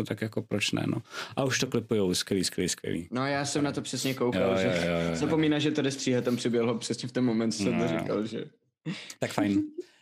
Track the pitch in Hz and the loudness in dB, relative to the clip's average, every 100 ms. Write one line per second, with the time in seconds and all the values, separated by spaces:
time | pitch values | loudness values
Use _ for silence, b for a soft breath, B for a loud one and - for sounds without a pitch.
0 | 107 107 110 107 104 104 - 110 - 120 | -2 -2 -4 -4 -2 -2 0 0 0 -2
1 | - B B - 135 120 131 120 110 110 | -4 B B -2 0 0 0 -2 0 2
2 | 95 90 - 98 87 - 90 - - 85 | 2 2 0 0 0 0 -2 -2 -4 -6
3 | 87 123 139 139 139 151 143 139 - 123 | -4 -4 -2 -2 0 0 0 -2 -4 -4
4 | 135 127 123 92 95 95 92 87 85 85 | -2 0 0 2 2 4 2 2 2 0
5 | 85 82 147 160 156 147 147 147 135 135 | 0 0 0 2 2 2 2 2 0 0
6 | 135 123 120 120 123 117 117 113 - 113 | 0 2 2 0 2 2 2 0 -4 -6
7 | 120 127 127 113 113 107 95 87 85 82 | -4 0 2 2 2 0 0 2 0 0
8 | - 101 107 110 - _ _ _ 160 B | 0 -2 -2 -6 -10 _ _ _ -8 B
9 | B B 120 - 104 101 101 - B B | B B -4 0 2 2 0 -8 B B